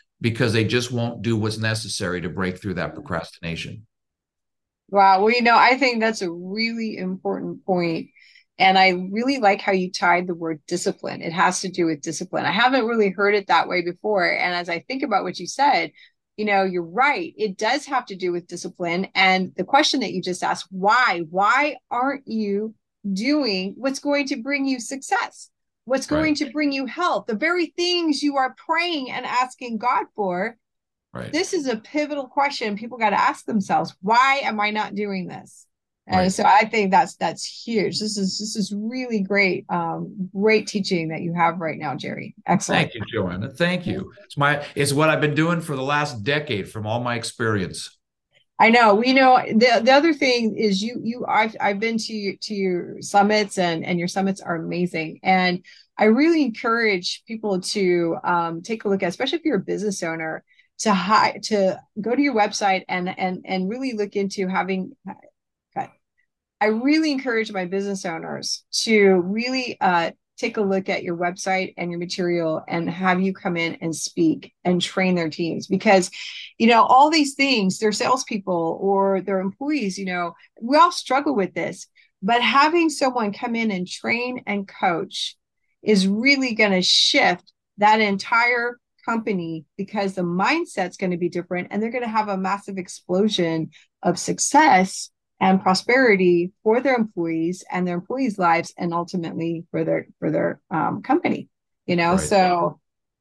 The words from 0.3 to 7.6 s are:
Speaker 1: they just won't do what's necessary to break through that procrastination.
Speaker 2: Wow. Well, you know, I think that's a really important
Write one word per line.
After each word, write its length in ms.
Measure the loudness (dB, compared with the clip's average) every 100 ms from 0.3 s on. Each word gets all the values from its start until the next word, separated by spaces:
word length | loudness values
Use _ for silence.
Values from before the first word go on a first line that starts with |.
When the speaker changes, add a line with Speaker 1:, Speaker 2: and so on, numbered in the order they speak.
| 0 2
Speaker 1:
they 120 | 2
just 280 | 2 0 0
won't 300 | -2 -4 -4
do 140 | -2 0
what's 220 | -2 -2
necessary 640 | -2 -2 -6 -6 -4 -4
to 60 | -4
break 320 | -4 -4 -4
through 140 | -6
that 200 | -6 -6
procrastination. 920 | -8 -8 -8 -8 -10 -10 -8 -10 -14 -18 _ _ _ _ _ _ _ _ _ _
Speaker 2:
Wow. 320 | 4 6 6
Well, 120 | 4
you 80 | 4
know, 140 | 4 6
I 200 | 6 4
think 220 | 2 2
that's 220 | 0 -2
a 80 | -6
really 640 | -8 -10 -6 -6 -4 -6 -6
important 680 | -6 -6 -6 -6 -6 -8